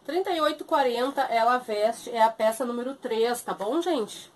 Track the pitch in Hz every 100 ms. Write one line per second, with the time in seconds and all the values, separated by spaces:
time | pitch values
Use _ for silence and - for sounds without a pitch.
0 | - 320 392 339 302 302 - 311 262 233
1 | 262 285 262 226 226 247 247 208 214 233
2 | - 233 220 226 220 220 247 240 247 277
3 | - 220 233 240 - 180 294 302 349 302
4 | 202 - -